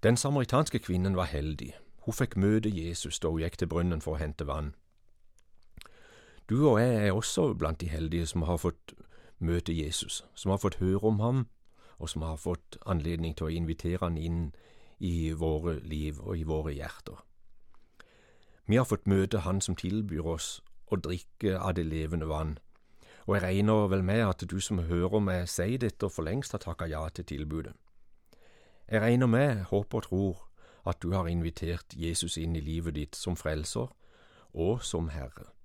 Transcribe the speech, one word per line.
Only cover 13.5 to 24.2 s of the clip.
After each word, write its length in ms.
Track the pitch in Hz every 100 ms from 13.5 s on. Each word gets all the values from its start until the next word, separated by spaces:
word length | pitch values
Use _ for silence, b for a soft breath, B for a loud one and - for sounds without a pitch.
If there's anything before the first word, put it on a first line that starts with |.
| 82
invitere 460 | 82 80 87 90
han 160 | 87 82
inn 220 | 82 85 80 b b b b b
i 320 | 95 85 80
våre 460 | 80 80 78 85 76
liv 400 | 78 76 76 73
og 160 | - 90
i 80 |
våre 300 | 78 78 78 69
hjerter. 400 | - - - - - - - - - b b b b b b b b b -
Vi 80 | 110
har 80 |
fått 240 | 127 104 -
møte 320 | 95 95 107 85
han 160 | 95
som 120 | - 87
tilbyr 520 | 90 104 107 80 80
oss 240 | 80 - - - - -
å 80 | 95
drikke 560 | 76 87 - - 104 92
av 220 | 95 90
det 80 | 80
levende 400 | 80 78 82 80
vann, 300 | 78 78 76 - B B B B B
og 140 | - 98
jeg 80 | 90
regner 420 | 92 107 110 101
vel 160 | 95
med 160 | 92 107